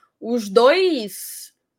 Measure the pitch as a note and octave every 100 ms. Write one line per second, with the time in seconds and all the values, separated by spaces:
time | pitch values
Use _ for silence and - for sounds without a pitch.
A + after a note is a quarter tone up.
0 | _ _ G#3+ A#3+ G#3 G3 A#3+ F4 F#4 D4
1 | G#3 - - - - _ _